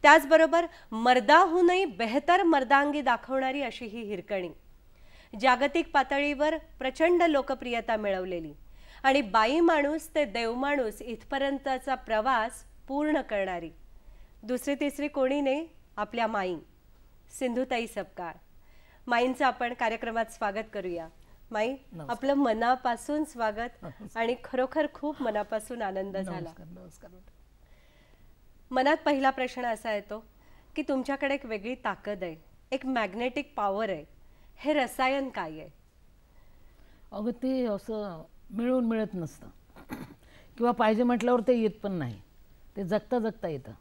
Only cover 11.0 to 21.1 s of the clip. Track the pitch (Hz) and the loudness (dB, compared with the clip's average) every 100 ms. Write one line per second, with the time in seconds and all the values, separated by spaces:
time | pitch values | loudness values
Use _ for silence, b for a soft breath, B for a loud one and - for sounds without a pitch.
11 | 240 226 - 277 277 277 269 254 269 262 | -12 -12 -6 -2 -2 -2 -4 -4 -2 -6
12 | - 220 226 247 226 - - - - 277 | -2 0 2 0 0 -6 -20 -20 -6 -2
13 | 302 302 262 208 190 180 160 - - - | 0 0 0 -4 -2 -4 -8 -16 -20 -20
14 | b b b b 214 247 277 277 285 - | b b b b -6 -4 -2 -2 -2 -2
15 | 294 294 262 285 277 277 330 - - - | -6 -2 0 0 0 -2 -4 -16 -18 -8
16 | 214 233 220 220 185 165 - - _ - | -6 -2 -2 -2 -4 -6 -10 -20 _ -20
17 | - - - - 262 240 254 247 233 214 | -20 -20 -20 -6 -4 -2 -2 -4 -4 -8
18 | 185 - 175 151 - - b b b b | -10 -10 -12 -12 -20 -20 b b b b
19 | - 240 247 254 277 233 240 240 233 226 | -2 2 2 2 0 0 -6 -2 -2 -2
20 | 233 226 220 - 208 202 214 208 185 170 | -4 -4 -4 -4 -4 -4 -8 -8 -6 -8
21 | 160 | -10